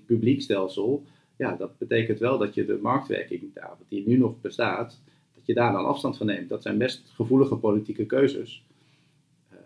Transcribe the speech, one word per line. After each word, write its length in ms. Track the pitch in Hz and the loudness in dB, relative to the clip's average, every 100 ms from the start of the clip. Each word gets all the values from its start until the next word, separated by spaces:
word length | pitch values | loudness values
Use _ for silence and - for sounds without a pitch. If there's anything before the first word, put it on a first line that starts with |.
| - | 0
publiek 360 | 113 110 - | 2 4 2
stelsel. 600 | - 98 92 - 107 143 - _ _ - | 0 0 -2 -2 -2 -2 -6 _ _ -6
Ja, 200 | 123 87 | -4 -4
dat 220 | 95 - | -8 -8
betekent 420 | 117 117 113 107 | -2 0 2 0
wel 180 | 117 110 | 0 0
dat 160 | 104 | 0
je 120 | - 104 | -2 -2
de 140 | 101 | -2
marktwerking 600 | 110 139 139 101 - - - | 0 -2 -2 -6 -6 -10 -10
daar, 200 | - - - _ | -16 -18 -18 _
die 200 | 101 104 | -4 2
nu 100 | 127 | 4
nog 240 | 117 117 | 4 0
bestaat, 580 | 95 - 113 92 117 - _ _ _ _ | -8 -2 -2 -2 -6 -12 _ _ _ _
dat 100 | - | -2
je 80 | |
daar 180 | 113 120 | 2 2
dan 140 | 98 92 | 2 0
afstand 320 | 139 131 - | -2 -4 -2
van 80 | 107 | -2
neemt. 240 | 95 87 | -2 -4
Dat 120 | 107 | -6
zijn 160 | - 104 | -2 0
best 340 | 127 - - - | 0 -4 -10 -4
gevoelige 400 | 113 131 135 113 | 4 4 4 2
politieke 500 | 113 104 107 107 107 | 2 2 0 -4 -2
keuzes. 580 | 131 139 - 120 - _ _ _ _ _ _ _ _ _ | 2 2 2 -10 -14 _ _ _ _ _ _ _ _ _
Eh, 80 | 92 | -20